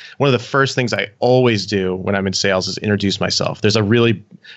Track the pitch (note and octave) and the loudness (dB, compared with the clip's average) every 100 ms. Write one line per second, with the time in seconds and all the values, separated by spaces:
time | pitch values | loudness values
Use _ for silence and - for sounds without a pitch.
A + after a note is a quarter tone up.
0 | - - C#3+ B2 - C#3 C3+ - A#2+ G2+ | -16 -2 0 0 0 0 0 0 -2 -4
1 | G2+ - A#2+ B2+ B2 G#2+ G2 G2+ F#2 F#2 | -6 -2 2 4 4 2 0 -2 -2 -4
2 | F#2+ G2+ F#2+ F#2 G2+ F#2 F#2 F#2+ G#2 G2 | -2 -2 -2 -2 0 0 -2 -4 -2 0
3 | G2 F#2 F#2 - - - A2 A2 G2+ A#2+ | 0 -2 -2 -2 -4 -2 0 2 2 4
4 | A#2 G#2+ - - - | 2 0 -6 -20 -20